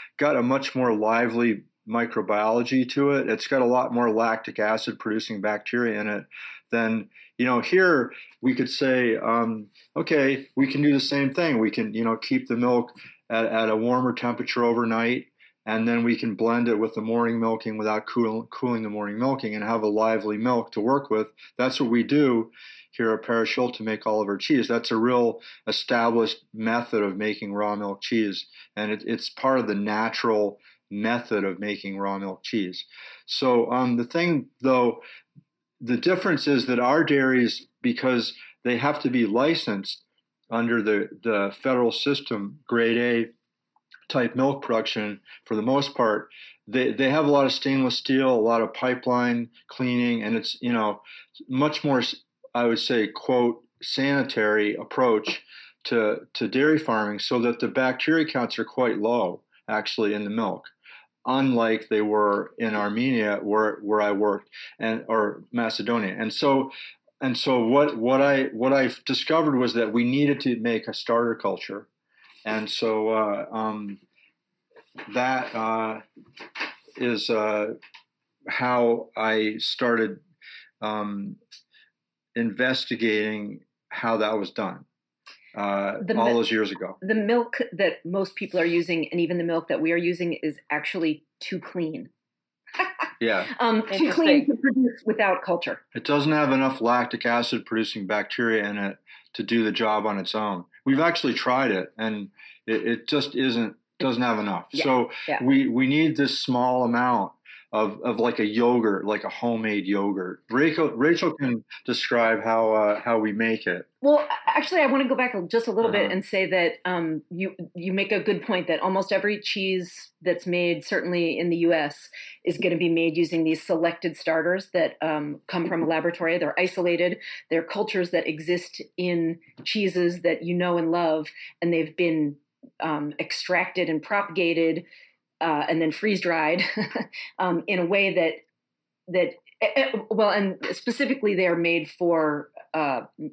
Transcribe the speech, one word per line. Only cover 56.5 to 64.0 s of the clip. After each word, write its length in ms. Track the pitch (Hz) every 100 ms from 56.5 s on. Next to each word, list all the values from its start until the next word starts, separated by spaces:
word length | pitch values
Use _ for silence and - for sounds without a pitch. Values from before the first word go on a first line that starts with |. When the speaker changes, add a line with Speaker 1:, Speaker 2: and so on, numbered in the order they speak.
| 131 147 156
Speaker 1:
farming 400 | 151 110 104 104
so 220 | - 123
that 180 | 120 120
the 80 | 117
bacteria 560 | - 127 131 - 160 151
counts 320 | 135 120 -
are 60 |
quite 340 | 110 - 123 107
low, 420 | 107 120 92 - _ _ -
actually, 460 | 107 104 - 107
in 100 | 104
the 60 | 104
milk, 360 | 107 107 90 - _ - - _ _ -
unlike 640 | 131 135 120 113 110 -
they 140 | 107
were 500 | 107 107 104 101 - -
in 160 | 113
Armenia 640 | 104 104 107 127 123 107 101
where, 360 | 101 104 107 104
where 180 | 104 107